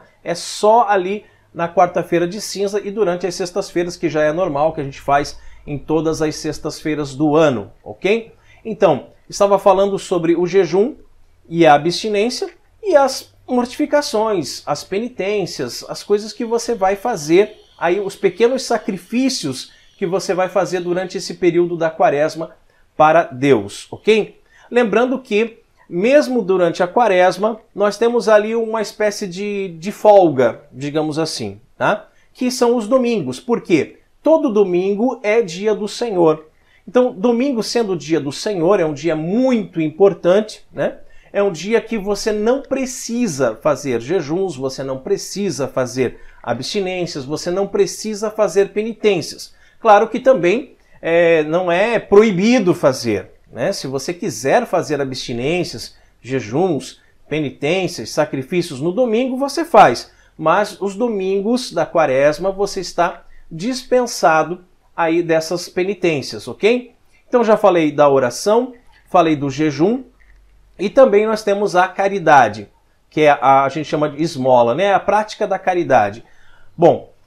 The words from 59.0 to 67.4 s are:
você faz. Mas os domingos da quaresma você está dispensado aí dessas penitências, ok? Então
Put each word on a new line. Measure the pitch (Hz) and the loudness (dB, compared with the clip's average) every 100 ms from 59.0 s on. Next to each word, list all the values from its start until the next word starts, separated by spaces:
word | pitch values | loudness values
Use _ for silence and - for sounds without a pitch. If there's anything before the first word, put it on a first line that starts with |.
| 247 220 262 254 | 0 0 -2 -4
você | 277 339 | -4 -4
faz. | 311 220 156 117 - _ _ - | 4 8 8 4 -6 _ _ -4
Mas | 156 185 202 180 | 0 2 0 -6
os | 196 196 | -8 -4
domingos | 240 202 190 196 202 247 - | -4 -2 -2 -2 0 -2 -2
da | 165 151 | -4 -2
quaresma | 170 147 131 143 151 190 | 0 2 2 2 0 -4
você | 190 196 196 | -2 -4 -4
está | 175 - 175 - - - - | -6 -2 -4 -4 -18 -20 -18
dispensado | 160 220 254 - 254 240 - 180 160 151 175 _ _ _ - | -8 -6 -6 -2 -2 0 0 2 4 0 -6 _ _ _ -4
aí | 165 170 | -2 0
dessas | 165 160 160 175 - | 0 0 -2 -6 -6
penitências, | 185 190 196 175 147 123 107 123 | -4 -4 -2 -2 -2 -6 -12 -12
ok? | - 202 247 247 _ _ _ _ | -2 0 0 -4 _ _ _ _
Então | 247 | 0